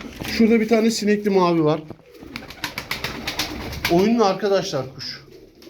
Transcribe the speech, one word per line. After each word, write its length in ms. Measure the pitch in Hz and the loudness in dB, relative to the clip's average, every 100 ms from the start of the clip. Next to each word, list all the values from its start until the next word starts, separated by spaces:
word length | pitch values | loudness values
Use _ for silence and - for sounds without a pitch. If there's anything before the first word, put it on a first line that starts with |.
| - - - | -16 -12 -6
Şurada 340 | - 220 233 | 2 4 4
bir 80 | 220 | 2
tane 220 | 220 226 | 2 2
sinekli 400 | 226 208 208 208 | 0 0 0 4
mavi 340 | 190 175 170 | 6 6 6
var. 180 | 151 156 156 - - - - - - - - - - - - - - - - - - - - | 4 2 -4 -18 -20 -20 -16 -14 -14 -12 -10 -10 -10 -8 -8 -8 -8 -6 -8 -8 -10 -8 0
Oyunlu 320 | 175 214 233 | 2 4 4
arkadaşlar 680 | 196 185 208 190 - 139 131 | 2 0 0 0 0 -6 -6
kuş. 300 | - - - - - - - | -12 -14 -14 -20 -20 -20 -20